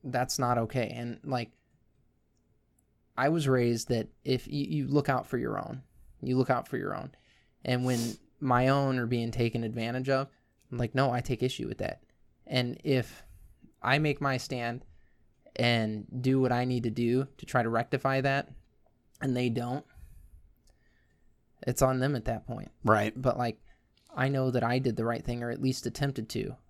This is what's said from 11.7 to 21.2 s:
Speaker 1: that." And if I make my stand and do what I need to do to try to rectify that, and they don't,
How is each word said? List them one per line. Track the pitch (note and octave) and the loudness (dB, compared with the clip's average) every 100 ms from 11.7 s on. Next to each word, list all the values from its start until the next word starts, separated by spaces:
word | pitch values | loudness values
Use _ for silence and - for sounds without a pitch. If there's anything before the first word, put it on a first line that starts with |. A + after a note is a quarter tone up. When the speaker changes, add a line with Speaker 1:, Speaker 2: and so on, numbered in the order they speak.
| A2 | -4
Speaker 1:
that." | - - _ _ _ _ - | -6 -6 _ _ _ _ -4
And | C3+ B2 A#2+ | -2 -2 -4
if | - C3+ A#2 - - - - - - _ | 0 0 0 -10 -20 -20 -20 -20 -20 _
I | - C#3 | 0 2
make | D#3 C#3+ | 2 0
my | C#3 C3 | 0 -2
stand | - B2+ A#2 A#2+ - - - _ _ _ - - | -4 -4 -4 -6 -12 -20 -20 _ _ _ -18 0
and | A#2+ A#2 A2 G#2+ - B2+ | 2 4 2 -2 -6 -4
do | B2+ C3 | 2 4
what | B2+ | 4
I | A#2+ B2 | 2 2
need | B2 | 0
to | A#2 | -2
do | G#2+ A#2+ B2 C3+ - | 0 2 2 0 -8
to | - | -2
try | C3 | 0
to | A2+ | 2
rectify | A#2 A#2+ C3+ C3+ C3+ | 0 0 -2 0 0
that, | C3+ C3+ - - _ _ _ _ _ _ | 2 0 -4 -14 _ _ _ _ _ _
and | C3+ B2 | -2 0
they | B2 | 0
don't, | A#2 A#2+ C#3 - - - - - - - _ _ _ _ _ _ _ | 0 -2 -6 -8 -20 -20 -20 -20 -20 -20 _ _ _ _ _ _ _